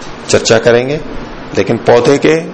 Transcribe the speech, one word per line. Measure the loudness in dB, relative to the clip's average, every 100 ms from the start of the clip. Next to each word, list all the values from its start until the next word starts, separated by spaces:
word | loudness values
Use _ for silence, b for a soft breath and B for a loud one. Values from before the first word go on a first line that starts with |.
| -14 -12 -2
चर्चा | 0 2 2
करेंगे, | 4 2 2 -4 -8 -10 -12 -14 -8 -4
लेकिन | -2 0
पौधे | 2 4 4 2
के | 2 0 -2